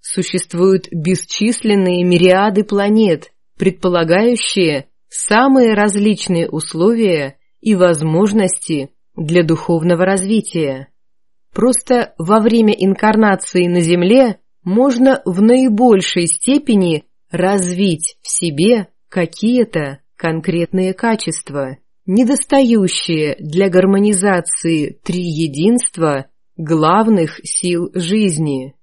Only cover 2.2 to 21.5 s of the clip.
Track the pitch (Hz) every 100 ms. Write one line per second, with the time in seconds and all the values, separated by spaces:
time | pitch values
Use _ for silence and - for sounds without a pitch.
2.2 | 185 185 208 196 208 202 202 214 214 156
3.2 | - _ _ _ 185 180 185 175 165 180
4.2 | 226 240 - 202 170 143 139 _ _ -
5.2 | - 214 269 269 233 208 208 202 208 202
6.2 | - 170 165 156 - 160 185 233 214 160
7.2 | 139 - _ _ 220 196 180 160 156 160
8.2 | 208 214 190 - - 156 135 _ _ -
9.2 | 156 175 165 165 - 170 170 170 185 196
10.2 | 196 220 - 170 147 131 139 _ _ _
11.2 | _ _ _ - 240 247 - 240 226 _
12.2 | 165 220 220 233 220 - 190 196 214 214
13.2 | 220 190 - 185 175 175 165 175 175 247
14.2 | 254 190 _ _ 180 202 277 233 262 269
15.2 | - 180 214 254 262 208 247 202 175 -
16.2 | 170 - - 294 294 208 180 151 _ _
17.2 | _ 175 180 202 180 180 196 156 - -
18.2 | - - 170 143 185 233 190 _ _ -
19.2 | 170 - 214 247 226 170 143 139 _ _
20.2 | 165 160 156 170 170 185 185 190 233 220
21.2 | - 160 -